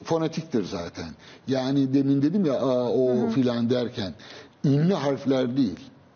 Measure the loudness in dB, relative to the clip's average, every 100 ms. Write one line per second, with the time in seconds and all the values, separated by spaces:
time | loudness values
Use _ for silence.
0 | -4 -2 -2 -4 -4 -4 -2 -6 -10 -10
1 | -12 -14 -20 -12 -4 -2 0 0 2 2
2 | 2 2 2 2 0 0 0 0 2 2
3 | 2 2 0 2 2 2 0 0 -2 -6
4 | -8 -10 -18 -20 -20 _ 2 2 2 2
5 | 0 -2 0 0 0 0 0 -2 -14 -20
6 | _